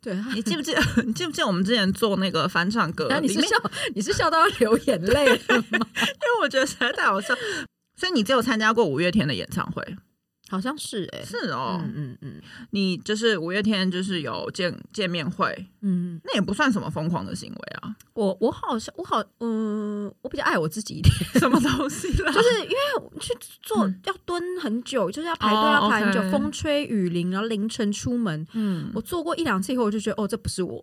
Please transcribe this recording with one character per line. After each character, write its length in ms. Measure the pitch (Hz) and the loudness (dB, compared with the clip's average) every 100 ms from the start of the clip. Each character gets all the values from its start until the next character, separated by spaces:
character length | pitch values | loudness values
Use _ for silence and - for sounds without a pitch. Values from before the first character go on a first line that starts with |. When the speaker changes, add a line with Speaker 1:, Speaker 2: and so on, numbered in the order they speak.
Speaker 1:
对 100 | 233 | -4
啊。 140 | 185 226 226 | -6 -4 -4
Speaker 2:
你 60 | |
记 120 | 220 | -2
不 80 | 320 | -2
记 120 | 294 311 | 0 0
得， 60 | - | 2
<laughs> 160 | - 233 | 2 0
你 60 | |
记 120 | 226 349 | -2 -4
不 60 | |
记 80 | 302 | 0
得 80 | 285 | 2
我 60 | |
们 100 | 180 | 2
之 100 | 190 | 2
前 160 | 240 190 | 2 2
做 240 | 190 220 190 | 2 2 2
那 120 | 190 | 2
个 200 | 165 156 | 0 0
翻 200 | 170 175 | 0 0
唱 220 | 226 165 | 0 0
歌？ 160 | - 147 | -2 0
Speaker 1:
啊， 100 | 277 | 2
你 100 | 302 | 2
是 60 | 214 | 2
笑， 200 | 330 453 | 2 2
Speaker 2:
里 60 | |
面 80 | - - 539 196 | 0 -4 -4 -2
Speaker 1:
你 60 | |
是 100 | 214 | -2
笑 180 | 415 339 | 2 2
到 120 | 320 | 6
要 40 | 359 - | 4 4
流 200 | 226 226 | 4 4
眼 220 | - 202 | 4 0
泪 280 | 185 262 277 | 2 4 6
了 80 | 247 - 247 | 4 4 2
吗？ 60 | - | 2
<laughs> 0 | |
Speaker 2:
因 80 | - | -2
为 80 | - - - 554 605 466 | -2 0 -2 0 0 2
我 80 | 294 | 2
觉 100 | 269 | 2
得 80 | 277 | 0
实 80 | - | 0
在 140 | 240 | -2
太 140 | 440 294 | 2 2
好 160 | 196 | 2
笑。 120 | 196 494 453 349 - _ _ - | 0 -2 -2 -6 -8 _ _ -6
所 140 | 359 | 0
以 20 | |
你 100 | 320 | 2
只 120 | 202 | 4
有 80 | 262 | 2
参 180 | 226 220 | 4 2
加 140 | 220 | 4
过 120 | 226 196 | 4 2
五 140 | 135 | 4
月 100 | 175 | 2
天 160 | 190 147 | 2 2
的 80 | |
演 140 | 107 - | -2 -4
唱 160 | 175 - | -4 -4
会？ 100 | - - 196 _ _ _ _ - | -6 -8 -12 _ _ _ _ -8
Speaker 1:
好 140 | 190 | -6
像 160 | 214 302 | -4 -6
是 320 | - 226 170 | -8 -6 -8
欸。 120 | - - | -10 -10
Speaker 2:
是 240 | 466 269 | -6 -4
哦。 320 | 127 127 175 | -4 -4 -4
Speaker 1:
嗯， 100 | 156 - | -4 -6
嗯， 200 | 139 - | -10 -10
嗯。 180 | 139 78 - - 233 | -14 -16 -18 -20 -6
Speaker 2:
你 260 | 202 190 175 | 0 0 0
就 180 | - 208 | -2 0
是 200 | 233 202 | 2 0
五 160 | 165 | 0
月 120 | 190 | 0
天 260 | 208 208 185 | 2 2 2
就 140 | 180 | 0
是 180 | 190 180 | -2 -4
有 260 | 135 90 - | -4 -6 -6
见， 280 | - 180 - - | -4 -4 -4 -12
见 160 | - 185 | -6 -4
面 180 | 170 147 | -2 -4
会。 380 | 185 175 - 190 _ | -2 -2 -2 -12 _
Speaker 1:
嗯。 400 | 202 180 175 165 | -2 0 -2 -8
Speaker 2:
那 120 | - 233 | -4 0
也 60 | |
不 120 | 190 | 0
算 180 | 202 294 | 2 2
什 80 | 202 | 2
么 80 | - | -2
疯 220 | 165 160 | -4 -2
狂 160 | 170 92 | -2 -4
的 100 | - | -8
行 160 | - | -10
为 80 | - - - | -12 -12 -12
啊。 140 | - 214 - | -12 -14 -12
Speaker 1:
我， 240 | - 202 190 | -2 -2 2
我 120 | 233 | 0
好 260 | - 370 233 | 0 -4 -4
像， 160 | - - | -4 -10
我 80 | |
好， 200 | 359 233 208 _ | -2 -2 -2 _
嗯， 760 | 233 220 220 214 208 208 202 - | -4 -2 -2 -2 -4 -6 -8 -10
我 80 | - | -8
比 80 | 277 | -2
较 60 | |
爱 120 | 285 330 | 0 2
我 140 | - | 0
自 100 | - | -4
己 100 | - | -8
一 80 | - | 4
点。 100 | - - | 4 4
Speaker 2:
<laughs> 180 | 175 269 | 0 2
什 80 | 294 | 2
么 100 | 269 | 2
东 300 | 254 262 285 | 0 0 -2
西 200 | - 349 339 | -4 -2 0
啦？ 100 | - | 2
Speaker 1:
就 120 | 320 | 4
是 200 | 466 453 | 4 4
因 60 | 294 | 0
为 60 | 453 571 523 - - | -2 0 -2 -6 -14
去 160 | - - - - | -8 -8 -8 -18
做， 240 | - 214 202 | -2 0 2
Speaker 2:
嗯。 120 | 185 - | 0 -6
Speaker 1:
要 80 | 370 | -8
蹲 160 | - 349 359 359 | -4 -4 -4 -4
很 220 | 294 226 | -4 -4
久， 260 | 240 262 185 | -2 -2 -2
就 100 | 208 | -2
是 80 | 330 | -6
要 80 | 330 | 0
排 140 | 214 | 2
队， 80 | 214 | 4
Speaker 2:
哦， 220 | 220 220 | 6 4
Speaker 1:
要 80 | 208 | 4
排 160 | 226 208 | 4 4
很 80 | |
久， 60 | 190 | 2
Speaker 2:
OK。 100 | 190 | 2
Speaker 1:
风 200 | 269 294 | 0 0
吹 340 | 294 311 294 294 | -2 0 0 0
雨 240 | 220 180 | 0 0
淋， 220 | 175 175 | 0 0
然 100 | 190 | -2
后 60 | 220 | -2
凌 200 | 220 220 | -2 -2
晨 240 | - 208 | -2 -2
出 240 | 202 254 240 | -2 -2 0
门。 300 | 220 156 160 | 0 -2 -4
Speaker 2:
嗯。 380 | 226 208 175 147 | -2 0 -2 -4
Speaker 1:
我 80 | - | -6
做 220 | 226 349 | -4 -4
过 120 | 320 339 | -2 -2
一 80 | |
两 160 | 320 190 | 0 0
次 140 | 190 | 0
以 40 | 254 | 2
后， 60 | |
我 60 | 214 | 2
就 100 | 214 | 0
觉 140 | 208 | -2
得， 80 | 202 | -2
哦， 60 | 202 | -2
这 100 | 226 | -2
不 100 | - | -6
是 140 | - | -4
我 140 | 175 117 | -4 -4